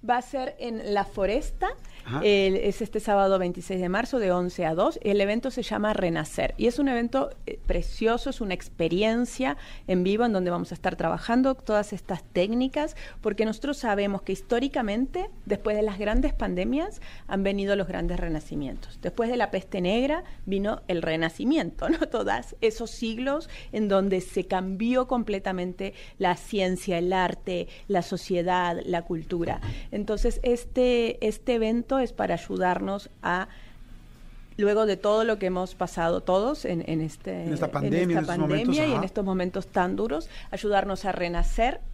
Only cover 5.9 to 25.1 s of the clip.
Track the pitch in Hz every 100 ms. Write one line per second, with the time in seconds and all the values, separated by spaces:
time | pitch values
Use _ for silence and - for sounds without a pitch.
5.9 | 214 185 160 156 - 135 - 220 240 277
6.9 | 240 233 269 285 - - - - 175 175
7.9 | - 220 240 294 254 214 180 - - 165
8.9 | 175 214 226 240 - 262 - - - -
9.9 | 185 180 208 240 196 180 175 175 175 185
10.9 | 180 165 170 - 233 262 262 - 208 208
11.9 | 196 - 180 - - 190 233 262 294 294
12.9 | - - - 220 208 220 220 277 285 240
13.9 | 202 202 196 - 190 - 240 269 294 226
14.9 | 208 262 359 381 - - 202 220 214 214
15.9 | 190 208 233 269 - 208 180 196 262 370
16.9 | - - - - 196 196 202 196 202 175
17.9 | 185 170 175 170 156 - 151 139 - -
18.9 | - - - 233 247 202 190 185 202 175
19.9 | 220 269 311 370 - - 196 202 226 -
20.9 | 175 165 160 160 - 233 311 - - -
21.9 | 320 311 233 196 208 247 - 220 214 226
22.9 | - 226 220 254 285 320 - - 214 208
23.9 | 196 196 185 180 - 180 190 185 190 226
24.9 | 254 254